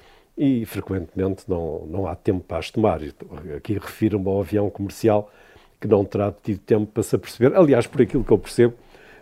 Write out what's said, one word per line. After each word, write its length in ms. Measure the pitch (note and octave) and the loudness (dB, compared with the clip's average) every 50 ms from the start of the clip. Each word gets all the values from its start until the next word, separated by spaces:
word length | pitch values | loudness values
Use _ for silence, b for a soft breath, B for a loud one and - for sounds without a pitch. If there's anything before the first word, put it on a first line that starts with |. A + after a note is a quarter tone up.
| b b b b b b _ | b b b b b b _
e, 280 | - D3+ C#3 C3 A#2+ A2 | -2 0 0 0 0 -4
frequentemente, 800 | - - G2 - - G2 F#2 E2+ - - F#2 F#2+ F#2+ F#2+ - - | -6 -8 -8 -6 -6 -6 -6 -6 -6 -4 -4 -2 -2 -4 -6 -6
não, 400 | - F#2 E2+ E2 D#2+ D2+ E2 E2+ | -6 -4 -4 -4 -6 -6 -8 -10
não 200 | D#2 D#2+ F#2 G2 | -8 -6 -6 -4
há 100 | E2 D#2+ | -6 -6
tempo 240 | - - - G2 F2+ | -4 -2 -2 -2 -2
para 180 | F2 - F2 E2 | -4 -6 -8 -8
as 120 | D#2 - | -8 -6
tomar. 300 | - A#2 G#2+ G#2 E2+ D#2 D2+ C#2+ - - - - - D2 - - D2+ | -2 0 2 2 2 0 -6 -10 -14 -16 -18 -18 -16 -16 -14 -12 -12
Aqui 180 | C#2 - - G#2 | -10 -6 -6 -6
refiro-me 540 | G2 - - - - A2 G#2+ G2 G#2 F#2 G2 | -6 -6 -10 -4 -2 0 0 0 0 -2 -2
ao 120 | F#2+ G2+ | -2 -2
avião 300 | G2+ F#2 G#2+ G#2 G#2 G2+ | -2 -2 -2 -2 -2 -2
comercial 600 | - - G2+ G2 - - - A2 G#2 G#2 G#2 b b b b b b b b b b _ | -4 -8 -10 -10 -6 0 2 4 4 4 0 b b b b b b b b b b _
que 60 | - | 0
não 180 | A2 G#2+ G2 G#2 | 2 2 2 2
terá 280 | G2+ - G#2+ G2+ G2+ | 0 -2 -2 -2 -4
tido 260 | G2+ - - - G#2 F#2 | -4 -6 -6 -6 -6 -6
tempo 260 | - - A#2 G#2 G#2 | 0 0 2 2 2
para 160 | G#2 - A#2 | -2 -4 -4
se 120 | G2+ - - | -2 0 -2
aperceber. 420 | G2+ - - - - A2+ C#3 - | -2 -2 -8 -2 2 2 4 6
Aliás, 300 | F#3+ F3+ C#3+ C3 A#2 A2+ | 6 6 6 6 4 2
por 140 | - - - | 0 0 0
aquilo 240 | A#2+ - - C3+ A2+ | 2 2 2 -2 2
que 80 | - | 4
eu 60 | A#2+ F#2 | 2 2
percebo, 360 | - - - - A#2 A#2+ A#2+ b b b b b b b b b | 2 0 2 4 4 4 2 b b b b b b b b b